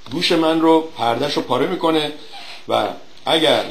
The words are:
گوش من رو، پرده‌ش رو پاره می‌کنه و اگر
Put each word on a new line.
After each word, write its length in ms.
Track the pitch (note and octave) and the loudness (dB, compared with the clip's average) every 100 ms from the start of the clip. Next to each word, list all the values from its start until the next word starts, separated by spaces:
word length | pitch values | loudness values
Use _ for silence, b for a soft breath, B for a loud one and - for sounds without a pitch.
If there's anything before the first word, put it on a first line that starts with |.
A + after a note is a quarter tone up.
| - | -8
گوش 200 | C#3 F3+ | -4 0
من 300 | E3+ D#3+ D#3+ | 2 2 4
رو، 280 | D#3+ D#3+ D#3+ - | 6 4 2 -2
پرده‌ش 360 | A#2 A#2 C#3+ | 0 0 -2
رو 80 | D#3+ | -2
پاره 260 | C#3 B2+ D#3 | 0 0 0
می‌کنه 440 | F3+ E3 D#3+ D3 - B B B B - | 0 0 0 0 -6 B B B B -2
و 200 | A2+ G#2 - - - - | 0 0 -6 -14 -8 0
اگر 400 | D#3 D3 A2+ F#2 | 2 4 2 0